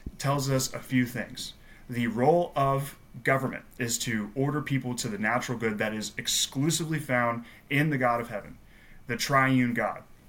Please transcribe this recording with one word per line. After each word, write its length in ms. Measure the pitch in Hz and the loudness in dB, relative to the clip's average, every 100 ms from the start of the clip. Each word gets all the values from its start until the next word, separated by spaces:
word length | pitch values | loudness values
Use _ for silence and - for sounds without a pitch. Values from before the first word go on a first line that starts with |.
| - - | -14 -6
tells 320 | 135 143 131 | -2 0 2
us 240 | 131 127 | 0 -2
a 60 | 120 | -6
few 260 | - 127 123 | 0 2 2
things. 480 | 117 101 - - - - - - | -2 -8 -10 -12 -14 -20 -20 -8
The 180 | 120 120 | -2 -2
role 440 | 107 135 170 175 147 | 2 4 4 4 0
of 420 | 139 139 143 - - 127 | 2 2 -2 -10 -18 -6
government 420 | 131 135 123 - - - | 0 0 0 -6 -12 -6
is 220 | 120 - | -4 -2
to 320 | - 113 101 | -2 -2 -4
order 280 | - 139 147 | -2 0 0
people 340 | - 139 123 120 | 0 -2 -2 -4
to 120 | 123 | -4
the 80 | 101 | -2
natural 400 | 107 120 123 117 | 0 0 -2 -2
good 200 | 110 104 | -2 0
that 160 | 107 | -2
is 180 | 107 101 - | -2 -8 -8
exclusively 800 | - - - 135 151 160 160 156 | -4 -2 -2 0 0 0 0 -4
found 440 | 147 123 117 120 - - - | 0 0 0 -2 -8 -16 -2
in 200 | 139 156 | 0 2
the 60 | 139 | 2
God 220 | 123 120 | 2 2
of 80 | 117 | -2
heaven, 280 | 107 - - - - - - - | -8 -10 -16 -20 -20 -20 -16 -6
the 100 | 120 | -4
triune 560 | - 139 131 131 123 | 2 4 6 6 4
God. 280 | 117 104 - - - | 2 0 -2 -12 -20